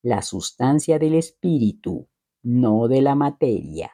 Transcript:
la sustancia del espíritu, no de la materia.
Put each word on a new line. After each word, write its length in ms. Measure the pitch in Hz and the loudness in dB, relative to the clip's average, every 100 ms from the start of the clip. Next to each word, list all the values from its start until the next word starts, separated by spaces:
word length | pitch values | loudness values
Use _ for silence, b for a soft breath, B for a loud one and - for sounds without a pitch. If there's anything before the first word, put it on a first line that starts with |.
la 180 | 120 117 | -2 -2
sustancia 760 | - 95 - - 127 147 156 156 | -4 -8 -10 -2 0 0 2 0
del 160 | 156 | 2
espíritu, 920 | 160 160 _ 180 151 107 - - - - _ _ _ | 0 -2 _ -2 0 0 -2 -10 -10 -12 _ _ _
no 460 | 123 123 120 107 117 | -2 2 2 2 2
de 120 | 131 | 2
la 140 | 139 | 2
materia. 760 | 139 143 143 131 101 71 78 - | 2 -2 0 0 0 -4 -12 -12